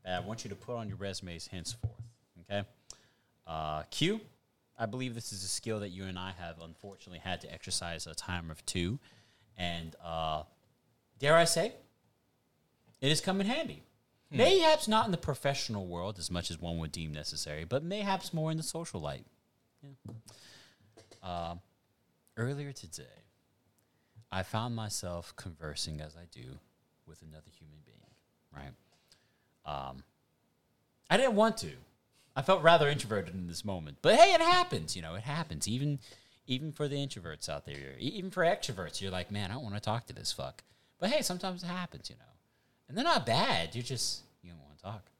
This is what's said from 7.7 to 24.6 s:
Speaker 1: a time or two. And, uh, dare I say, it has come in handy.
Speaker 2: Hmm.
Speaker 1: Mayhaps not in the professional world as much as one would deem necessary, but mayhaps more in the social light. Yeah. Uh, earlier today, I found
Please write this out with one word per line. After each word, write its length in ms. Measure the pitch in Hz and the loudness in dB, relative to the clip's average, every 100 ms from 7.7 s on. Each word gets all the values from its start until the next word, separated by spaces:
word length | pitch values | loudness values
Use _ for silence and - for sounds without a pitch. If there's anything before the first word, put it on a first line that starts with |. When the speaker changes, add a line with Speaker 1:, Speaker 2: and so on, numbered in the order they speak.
| - 87 82 - | -4 -4 -6 -8
Speaker 1:
a 60 | |
time 380 | 78 - 87 82 | -10 -6 -6 -6
or 40 | 78 - | -8 -4
two. 340 | 92 87 131 - - _ _ _ - | 0 0 0 -8 -20 _ _ _ -6
And, 380 | 87 85 80 - | -4 -4 -8 -12
uh, 400 | 85 80 80 78 78 _ _ _ _ _ _ _ | -6 -2 0 -2 -6 _ _ _ _ _ _ _
dare 160 | 143 165 | 6 8
I 100 | 165 | 8
say, 280 | 165 214 - - _ _ _ _ _ _ _ _ _ _ _ | 4 0 -4 -20 _ _ _ _ _ _ _ _ _ _ _
it 80 | 135 | 2
has 120 | 151 | 2
come 180 | 190 190 | 2 0
in 60 | 196 | 0
handy. 360 | 285 311 135 - _ _ _ _ | 0 -4 -10 -18 _ _ _ _
Speaker 2:
Hmm. 60 | 156 | 6
Speaker 1:
Mayhaps 500 | 277 381 320 311 214 | 8 10 8 6 6
not 180 | 220 226 | 4 4
in 60 | |
the 60 | 170 | 0
professional 680 | - 135 139 139 - 104 92 | 0 0 0 0 -2 -4 -4
world 320 | 85 95 95 | -4 -4 -6
as 100 | 80 | -4
much 220 | 87 82 | -2 -2
as 80 | 82 | -6
one 180 | 85 85 | -4 -2
would 120 | 80 | -4
deem 200 | 87 80 | -6 -6
necessary, 500 | 73 78 76 80 76 | -6 -6 -6 -6 -6
but 200 | 82 131 | -2 -2
mayhaps 500 | 165 208 202 190 - | -2 -4 -2 -2 -2
more 180 | 165 156 | -2 -2
in 60 | 160 | -2
the 60 | |
social 360 | 151 160 170 87 | -4 -6 -8 -6
light. 260 | 76 67 - _ _ _ _ _ | -6 -8 -14 _ _ _ _ _
Yeah. 320 | 143 135 - 113 - - - - - _ _ - - - | -20 -16 -16 -16 -18 -20 -20 -20 -20 _ _ -20 -20 -14
Uh, 320 | 92 87 85 87 _ _ _ _ _ _ _ - | -6 -6 -6 -8 _ _ _ _ _ _ _ -4
earlier 360 | 120 143 143 | -4 -4 -8
today, 520 | 131 82 - 64 50 _ _ _ _ _ _ _ _ _ - - | -12 -14 -14 -16 -20 _ _ _ _ _ _ _ _ _ -20 -4
I 120 | 95 | -4
found 320 | 92 110 | -2 -2